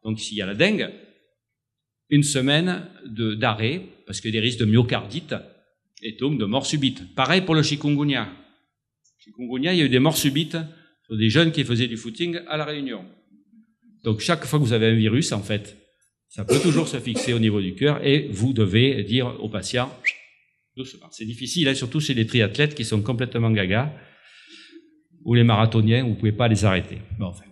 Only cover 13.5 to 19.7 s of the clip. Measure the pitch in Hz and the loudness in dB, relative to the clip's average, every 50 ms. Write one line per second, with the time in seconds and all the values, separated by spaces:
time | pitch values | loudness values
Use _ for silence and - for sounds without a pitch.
13.5 | _ - _ _ _ _ _ _ _ _ - 117 107 107 - - 170 165 - - | _ -20 _ _ _ _ _ _ _ _ -2 -2 -2 -2 0 -2 -2 -2 -2 -2
14.5 | - 151 127 117 120 110 110 113 113 113 107 107 107 135 - - 127 104 90 - | 0 0 2 2 2 2 4 4 4 4 4 2 2 0 0 0 -4 -4 -4 -4
15.5 | 107 101 101 - - _ _ _ _ _ _ _ _ _ _ _ - - 98 - | -4 -6 -6 -10 -20 _ _ _ _ _ _ _ _ _ _ _ -12 -10 0 2
16.5 | 127 143 151 175 147 156 160 156 - 127 - 123 110 - - 127 120 117 110 110 | 2 2 4 2 2 2 0 -2 -6 -6 -6 -4 -4 -4 -2 0 0 2 2 2
17.5 | 104 104 95 92 95 - 135 147 147 - - 139 139 147 - 143 104 92 110 131 | 2 2 -2 -2 -2 0 2 2 2 2 2 2 2 2 2 -2 -4 -2 0 0
18.5 | 127 110 107 92 92 113 123 139 135 107 101 98 113 131 123 123 - - - 110 | 2 2 2 4 4 4 4 4 2 -2 -2 -2 -2 -2 -2 -2 -6 -8 -10 -8
19.5 | - 98 - - | -8 -8 -8 -4